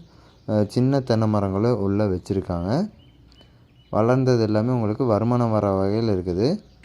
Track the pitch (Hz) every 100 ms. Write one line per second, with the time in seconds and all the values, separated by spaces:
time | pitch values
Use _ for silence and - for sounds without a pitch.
0 | - - - - - 107 101 123 127 139
1 | 127 110 107 107 98 95 117 110 98 101
2 | 104 90 - 98 90 87 90 143 208 -
3 | - - - - - - _ - _ 104
4 | 113 131 127 120 110 107 120 123 104 107
5 | 127 101 117 123 117 107 101 95 98 110
6 | 113 95 90 87 127 208 - -